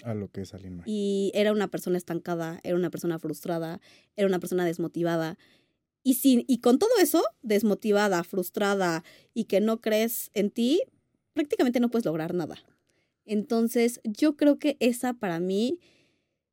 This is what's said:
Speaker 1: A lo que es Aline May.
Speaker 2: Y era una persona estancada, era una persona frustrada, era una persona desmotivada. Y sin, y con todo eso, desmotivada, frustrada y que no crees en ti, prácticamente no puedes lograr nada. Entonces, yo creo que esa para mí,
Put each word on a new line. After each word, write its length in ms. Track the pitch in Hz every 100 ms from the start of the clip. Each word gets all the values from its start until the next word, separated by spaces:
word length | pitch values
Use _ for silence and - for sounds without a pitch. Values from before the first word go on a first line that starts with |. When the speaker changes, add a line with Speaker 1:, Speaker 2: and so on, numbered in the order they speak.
Speaker 1:
A 120 | 120 107
lo 120 | 95
que 120 | -
es 140 | 92 92
Aline 220 | 92 90
May. 80 | 85
Speaker 2:
Y 440 | 214 101 - 196 202
era 160 | 208
una 160 | 214 190
persona 320 | - 190 180
estancada, 600 | - 170 170 170 165 165
era 120 | - 180
una 140 | 170
persona 300 | 160 170 165
frustrada, 600 | 156 147 - 165 160 170 - - _ -
era 120 | 196
una 120 | 185
persona 260 | 175 180 175
desmotivada. 720 | 170 165 - 170 165 160 - _ _ _ _ _ _
Y 140 | 262 285
sin, 300 | 277 240 240
y 140 | 254
con 180 | - 254
todo 100 | 427 494
eso, 220 | 359 330 539 -
desmotivada, 800 | 240 208 220 190 220 202 208 180
frustrada 800 | 170 196 185 - 202 202 185 160 - - _ -
y 80 |
que 180 | 220 190
no 200 | 214 226
crees 500 | 226 214 226 - -
en 160 | - 202
ti, 320 | - 240 330 523 _ _ _ _
prácticamente 460 | - 311 440 269 247
no 120 | 240
puedes 140 | 233 233
lograr 280 | 160 160
nada. 240 | 175 156 143 - _ _ _ _ _ -
Entonces, 760 | 214 196 226 233 240 233 240
yo 320 | 226 208 302 294
creo 220 | 294 285
que 200 | 302 277
esa 340 | 247 240 254
para 260 | 247 196 165
mí, 380 | 180 190 240 349 _ _ _ _ _ _ _